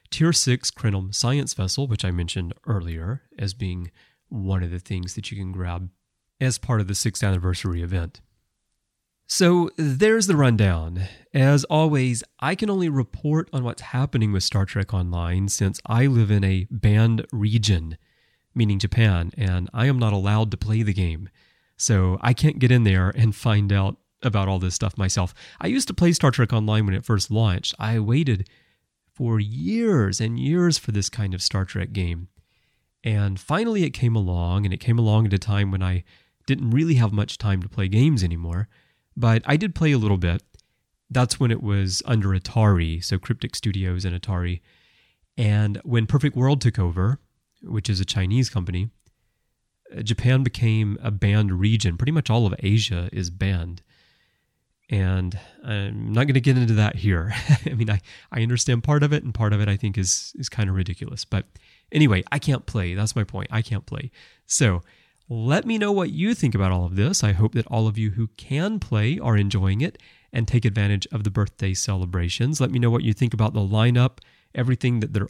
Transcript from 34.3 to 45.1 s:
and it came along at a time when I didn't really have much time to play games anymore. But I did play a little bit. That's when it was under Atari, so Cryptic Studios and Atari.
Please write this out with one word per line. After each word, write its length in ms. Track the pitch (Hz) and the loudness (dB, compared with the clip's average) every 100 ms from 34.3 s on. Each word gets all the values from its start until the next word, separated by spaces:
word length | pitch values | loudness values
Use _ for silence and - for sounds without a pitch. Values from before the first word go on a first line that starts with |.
| 87 85 95 101 | -2 0 0 -2
and 80 | |
it 80 | 90 | -2
came 180 | - 117 | 0 2
along 280 | 113 107 110 | 4 4 2
at 60 | |
a 60 | 98 | 0
time 320 | - 101 98 | -2 -2 -2
when 100 | 95 | -2
I 220 | 92 92 - _ _ _ - | -2 -2 -6 _ _ _ -4
didn't 240 | 135 123 | -2 0
really 240 | 123 160 135 | 0 2 2
have 180 | 110 | 2
much 240 | 104 104 - | 0 -2 -4
time 240 | 107 95 | -2 -2
to 80 | 90 | -2
play 180 | - 95 | -4 0
games 380 | 104 143 135 90 | 4 4 4 0
anymore. 420 | 85 82 85 110 _ _ _ _ - | -2 -4 -4 -6 _ _ _ _ -2
But 260 | 117 113 - | 2 2 2
I 100 | 151 | 0
did 180 | 208 | 0
play 200 | - 160 | 0 2
a 40 | 139 | 2
little 200 | 107 98 | 2 2
bit. 260 | 87 87 - _ _ _ _ _ - | 0 -2 -6 _ _ _ _ _ -6
That's 300 | 127 123 - | 0 0 2
when 100 | 127 | 0
it 140 | 113 | 0
was 400 | 110 101 95 92 - | 0 0 0 -2 0
under 240 | 113 98 | 0 2
Atari, 720 | 95 - 113 107 92 82 82 | 0 -2 2 4 4 2 -2
so 160 | - 92 | -4 -4
Cryptic 380 | - 120 120 - | -4 -6 -6 -6
Studios 480 | 110 95 92 90 | -4 -2 -2 -2
and 180 | 92 87 | -4 -4
Atari. 380 | - 92 87 90 _ _ _ _ _ | -4 -4 -2 -6 _ _ _ _ _